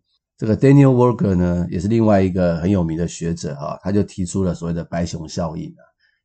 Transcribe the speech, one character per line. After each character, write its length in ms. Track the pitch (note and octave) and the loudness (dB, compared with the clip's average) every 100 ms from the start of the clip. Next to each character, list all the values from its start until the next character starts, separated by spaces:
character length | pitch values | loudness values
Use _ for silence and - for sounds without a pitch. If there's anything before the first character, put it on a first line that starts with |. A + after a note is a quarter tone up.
| _ _ _ - | _ _ _ -6
这 80 | A2+ | -2
个 80 | G2+ | 2
Daniel 380 | C3+ C#3 C3+ | 6 6 6
Werger 420 | B2 B2 A2+ G#2 F2+ | 6 2 2 0 2
呢， 320 | F2 F2 F2 | 0 0 -4
也 100 | F#2+ | -4
是 80 | G2 | 0
另 180 | A2+ A2 | 2 4
外 160 | G2 | 4
一 80 | F#2+ | 2
个 280 | F#2 F2+ E2 | 2 0 0
很 120 | F2+ | 0
有 140 | G2+ | 0
名 140 | E2 D#2+ | 0 -2
的 100 | E2+ | -4
学 260 | - E2 | -4 -6
者 220 | E2+ D#2+ C#2+ | -6 -8 -8
哈， 220 | D2+ - | -10 -10
他 100 | F#2 | -4
就 100 | G2+ | -2
提 220 | F#2 - F2+ | -2 -4 -6
出 180 | G2 | -2
了 100 | F#2 | -4
所 140 | D#2 E2+ | -4 -6
谓 60 | |
的 100 | E2+ | -6
白 220 | D#2+ E2+ E2+ | -6 -6 -6
熊 220 | E2 D#2 | -6 -10
效 300 | - E2 E2 | -8 -6 -8
应 100 | D#2 | -12
啊， 120 | - _ _ _ _ | -16 _ _ _ _